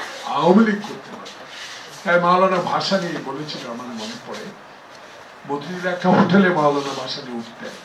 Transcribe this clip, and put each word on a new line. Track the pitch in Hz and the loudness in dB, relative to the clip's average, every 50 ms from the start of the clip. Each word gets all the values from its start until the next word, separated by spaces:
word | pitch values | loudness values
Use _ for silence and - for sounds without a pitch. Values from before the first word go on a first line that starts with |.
| - - - - - | -12 -10 -10 -10 -8
আওয়ামী | - 123 123 151 170 190 214 226 | -4 -2 2 6 8 8 8 8
লীগ | 214 196 - | 6 2 -2
করতে | - - - - - - | -4 -8 -10 -12 -14 -14
পারত। | - - - - - - - - - - - - - - - - - - - | -16 -14 -14 -16 -16 -16 -16 -16 -16 -14 -14 -14 -14 -14 -16 -16 -14 -8 0
তাই | 196 175 175 | 2 4 4
মাওলানা | 170 175 185 180 190 190 185 180 | 6 6 6 6 6 4 4 2
ভাসানী | 170 160 - 156 - - 196 185 175 170 156 143 - | 0 0 -2 -2 0 0 0 0 0 -2 -6 -6 -6
বলেছিল, | 135 131 147 151 147 - 147 131 123 | -6 -6 -8 -8 -8 -8 -10 -10 -10
আমার | 117 117 - 247 | -10 -10 -10 -10
মনে | 120 113 214 - - - - - | -10 -8 -8 -10 -10 -12 -12 -12
পড়ে, | - - - 196 - - - - - - - - - - - - - - - - - - - 135 | -12 -10 -10 -12 -14 -16 -18 -20 -20 -20 -20 -20 -20 -20 -20 -20 -20 -20 -20 -20 -20 -16 -8 -6
মতিঝিলে | 143 147 147 170 185 180 180 185 | -6 -6 -6 -6 -8 -4 -2 -2
একটা | 180 180 - 185 | -2 0 2 4
হোটেলে | - - 202 175 175 202 190 180 | 6 6 6 6 6 6 6 6
মাওলানা | 175 160 151 143 139 143 139 - - - | 4 4 4 4 2 2 -2 -4 -4 -6
ভাসানী | 127 127 - - 127 127 | -6 -6 -8 -8 -10 -10
উঠতেন। | 120 117 113 - - - - - - - - | -10 -10 -10 -12 -14 -14 -14 -14 -14 -16 -18